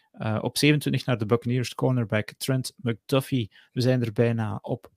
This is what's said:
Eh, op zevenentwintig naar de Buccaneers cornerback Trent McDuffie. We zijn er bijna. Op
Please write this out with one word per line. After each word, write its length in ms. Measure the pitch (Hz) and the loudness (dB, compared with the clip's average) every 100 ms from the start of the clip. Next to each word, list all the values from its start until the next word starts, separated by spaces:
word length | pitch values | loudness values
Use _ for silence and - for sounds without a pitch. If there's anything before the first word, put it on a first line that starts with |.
| _ | _
Eh, 260 | - 110 110 | -8 -4 -2
op 160 | - - | -4 2
zevenentwintig 480 | 147 151 - 135 - | 4 4 2 -2 0
naar 120 | 117 | -2
de 80 | 107 | 2
Buccaneers 500 | 117 120 123 120 - | 0 2 -2 -2 -2
cornerback 580 | 131 127 110 107 - - | 0 0 0 -2 -2 -8
Trent 360 | - 131 - _ | -4 -2 -4 _
McDuffie. 760 | 117 113 - 135 - 131 101 - _ | -6 -6 0 0 0 -4 -4 -10 _
We 100 | 135 | 0
zijn 200 | 123 127 | 2 2
er 80 | 117 | 0
bijna. 460 | 107 117 117 107 104 | 2 2 2 -4 -6
Op 300 | - 127 - | -8 -8 -10